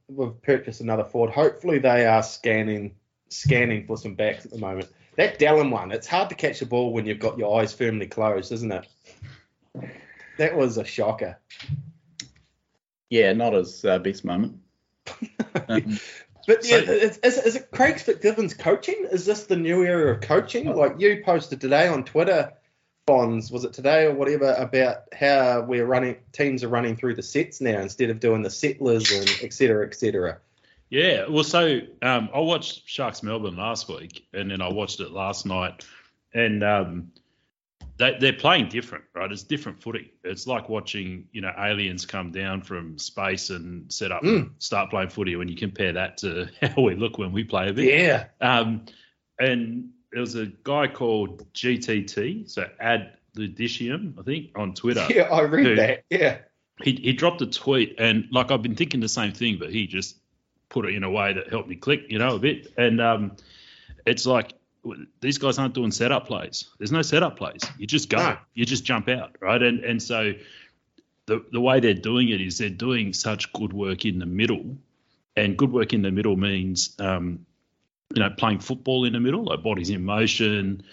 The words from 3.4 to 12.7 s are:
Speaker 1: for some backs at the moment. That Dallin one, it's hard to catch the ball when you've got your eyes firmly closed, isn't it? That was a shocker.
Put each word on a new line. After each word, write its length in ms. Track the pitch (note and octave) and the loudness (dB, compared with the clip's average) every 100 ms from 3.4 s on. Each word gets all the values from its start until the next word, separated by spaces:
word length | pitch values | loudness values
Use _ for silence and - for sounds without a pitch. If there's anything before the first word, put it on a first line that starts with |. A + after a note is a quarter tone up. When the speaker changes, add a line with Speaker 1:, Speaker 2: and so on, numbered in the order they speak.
| C#3+ B2 A#2+ G#2+ G#2+ | 2 4 4 0 -4
Speaker 1:
for 100 | A2+ | -8
some 180 | G#2+ | -6
backs 300 | F#2 G#2+ - | -2 -2 -2
at 60 | - | -10
the 60 | A2+ | -10
moment. 300 | G2+ F#2+ F#2+ _ _ - | -8 -8 -10 _ _ 0
That 220 | - - | 0 4
Dallin 320 | D3 D#3 C#3 | 4 6 4
one, 220 | A2 F#2 | 0 -4
it's 140 | A2+ - | -8 -2
hard 220 | F3+ G3 | -2 -2
to 40 | |
catch 260 | - D3+ - | -2 -4 -4
the 60 | A#2 | -2
ball 260 | B2 B2 | 0 0
when 140 | A2+ G#2+ | -2 -4
you've 120 | G#2 | -2
got 200 | A2 A#2 | -4 -2
your 220 | G#2 A2+ | 0 2
eyes 120 | G#2+ | 0
firmly 340 | - A#2+ A2 F#2+ | 0 -2 -2 -6
closed, 460 | - A2 G2+ F#2 | -2 0 0 -4
isn't 200 | A#2 A2+ | -6 -6
it? 140 | F#2 - _ _ - - - _ _ _ C3 B2+ - - - - - | -6 -10 _ _ -20 -20 -20 _ _ _ -16 -16 -16 -20 -20 -10 -2
That 180 | D#3 E3 | 0 2
was 220 | B2+ A2 | 2 0
a 60 | |
shocker. 540 | G#2+ - G#2+ - F2+ - _ - - - - - _ - - _ _ _ _ | -6 -2 -2 -2 -6 -10 _ -16 -8 -8 -8 -20 _ -20 -20 _ _ _ _